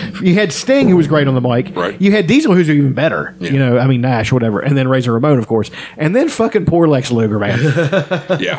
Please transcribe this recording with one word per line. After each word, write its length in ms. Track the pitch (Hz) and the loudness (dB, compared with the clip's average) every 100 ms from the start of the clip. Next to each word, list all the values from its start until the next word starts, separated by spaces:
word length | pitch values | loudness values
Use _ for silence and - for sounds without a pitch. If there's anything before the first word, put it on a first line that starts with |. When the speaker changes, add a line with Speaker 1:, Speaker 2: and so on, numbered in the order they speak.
| 180 - | -4 -4
Speaker 1:
you 140 | 185 190 | 0 2
had 180 | 202 | 0
Sting, 340 | - - 277 254 | -2 0 2 4
who 80 | 180 | 2
was 100 | 143 | 2
great 220 | 151 139 | 2 0
on 80 | 131 | 0
the 60 | |
mic. 340 | 123 120 127 - | 0 -2 -2 -4
Speaker 2:
Right. 240 | 180 202 | -4 0
Speaker 1:
You 120 | 196 | 2
had 140 | 214 170 | 2 2
Diesel, 280 | 262 311 185 | 2 2 2
who's 140 | 156 | 2
even 240 | 147 139 | 2 2
better. 420 | 123 156 87 - - | 0 -2 -2 -6 -8
Speaker 2:
Yeah. 100 | 175 | -4
Speaker 1:
You 80 | 135 | 0
know, 180 | 131 123 | 2 2
I 100 | 131 | 2
mean, 120 | 123 | 0
Nash, 320 | 127 131 - | 0 -2 0
whatever. 300 | 127 113 104 | 0 0 -2
And 160 | 147 139 | 0 0
then 100 | 127 | 0
Razor 240 | 131 120 | 0 0
Ramon, 260 | 117 147 135 | 0 2 2
of 100 | 110 | 0
course. 220 | 113 107 - - - | -2 -2 -8 -14 -6
And 180 | 156 226 | -2 0
then 140 | 320 | 0
fucking 360 | - 226 208 147 | -2 -2 0 0
poor 220 | 170 165 | 2 2
Lex 240 | 135 127 | 2 0
Luger, 280 | 117 110 104 | 0 0 0
man. 200 | 101 117 | -2 0
Speaker 2:
<laughs> 800 | 147 147 147 190 143 175 - 175 | 0 0 0 -2 -2 -6 -4 -4
Yeah. 180 | 87 | -4